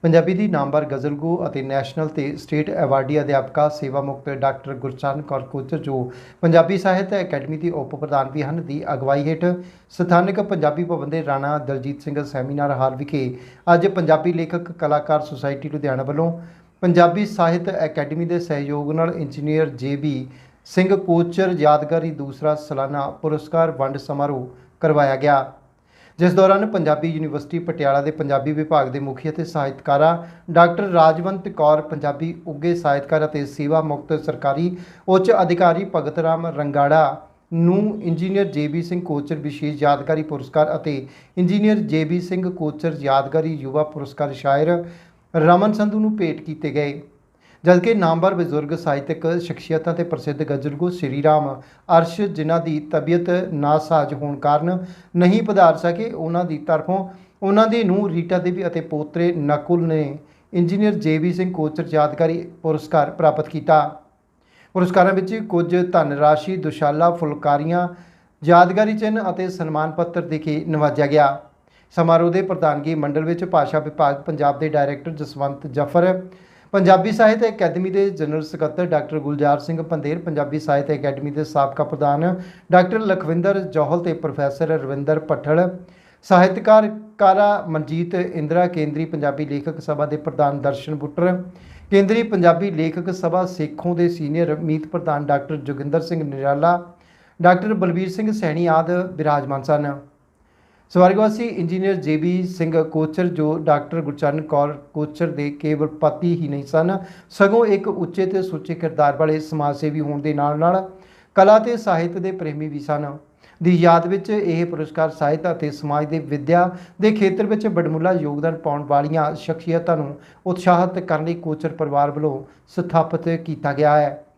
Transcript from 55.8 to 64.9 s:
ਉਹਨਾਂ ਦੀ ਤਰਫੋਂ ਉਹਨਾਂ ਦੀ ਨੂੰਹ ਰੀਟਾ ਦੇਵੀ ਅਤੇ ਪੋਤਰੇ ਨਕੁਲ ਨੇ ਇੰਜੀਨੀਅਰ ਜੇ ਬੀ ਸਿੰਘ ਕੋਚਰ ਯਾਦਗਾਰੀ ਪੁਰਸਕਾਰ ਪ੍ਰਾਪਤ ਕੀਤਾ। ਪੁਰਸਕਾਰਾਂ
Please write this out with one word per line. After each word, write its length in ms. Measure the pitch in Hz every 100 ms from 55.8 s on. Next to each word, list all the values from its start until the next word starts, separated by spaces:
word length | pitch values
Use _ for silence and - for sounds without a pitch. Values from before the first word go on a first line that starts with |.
| 175 170 226
ਉਹਨਾਂ 320 | 151 160 170 175
ਦੀ 120 | 151
ਤਰਫੋਂ 380 | - 160 156 190 185 - - _
ਉਹਨਾਂ 260 | 196 208 220
ਦੀ 160 | 233
ਨੂੰਹ 260 | 220 196 202
ਰੀਟਾ 280 | 170 170 180
ਦੇਵੀ 280 | 180 180 180
ਅਤੇ 140 | 165
ਪੋਤਰੇ 480 | 165 151 147 170 170
ਨਕੁਲ 520 | 170 143 147 147 175 165
ਨੇ 300 | 160 143 143 - _ _
ਇੰਜੀਨੀਅਰ 400 | 175 175 196 214 180
ਜੇ 220 | 151 156
ਬੀ 140 | 170
ਸਿੰਘ 180 | 175 185
ਕੋਚਰ 340 | 180 151 151 151
ਯਾਦਗਾਰੀ 520 | 151 151 151 165 170 - -
ਪੁਰਸਕਾਰ 480 | 160 151 - 160 147
ਪ੍ਰਾਪਤ 380 | - 160 156 151
ਕੀਤਾ। 340 | 160 156 156 143 - _ _ _ _ _ _ _ 185
ਪੁਰਸਕਾਰਾਂ 380 | 180